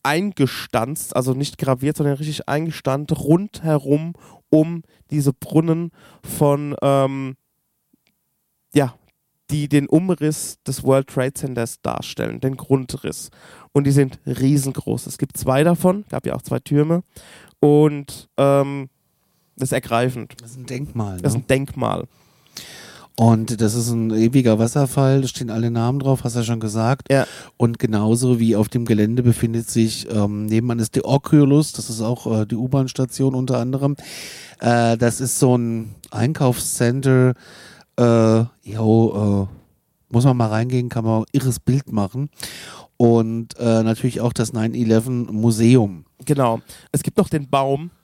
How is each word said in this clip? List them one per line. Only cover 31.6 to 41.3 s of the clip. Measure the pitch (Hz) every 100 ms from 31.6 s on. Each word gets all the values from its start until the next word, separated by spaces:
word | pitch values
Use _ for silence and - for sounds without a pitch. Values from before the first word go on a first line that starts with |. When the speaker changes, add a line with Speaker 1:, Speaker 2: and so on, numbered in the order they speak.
| 156
Speaker 2:
das | - 110
ist | 113
auch, | 113 - - 110
äh, | 107
die | 113
U-Bahn-Station | 127 139 131 - 131 - 135 131
unter | 127 123
anderem. | 120 135 139 143 - - - - - -
Äh, | 120 120 117 117
das | 120 113
ist | 127 -
so | 131 123
ein | 117 113 110 - -
Einkaufscenter, | 107 120 156 135 120 - - 120 131 135 131 127 123 - - - - _ -
äh, | 120 117 110 113 117 _
jo, | - 107 110 113 113 104 104 101 98
äh, | - _ _ _ _ _
muss | 117
man | 139 123
mal | 110
reingehen, | 107 120 127 120
kann | 113 110
man | 110
ein | 107